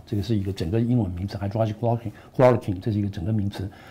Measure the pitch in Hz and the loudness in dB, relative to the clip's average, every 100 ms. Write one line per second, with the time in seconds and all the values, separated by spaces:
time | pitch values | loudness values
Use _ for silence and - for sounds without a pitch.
0 | - 104 107 107 98 95 85 113 120 123 | -4 -4 0 0 -2 -4 -2 0 2 2
1 | 95 87 101 - 98 110 110 107 117 117 | 0 -2 -6 -4 -4 0 0 0 -2 -2
2 | 101 - - - 127 120 - 90 117 104 | -4 -12 -4 6 6 6 2 -4 -2 0
3 | 101 - 101 110 101 - 98 - - | -2 -2 -2 0 -2 -4 -8 -10 -20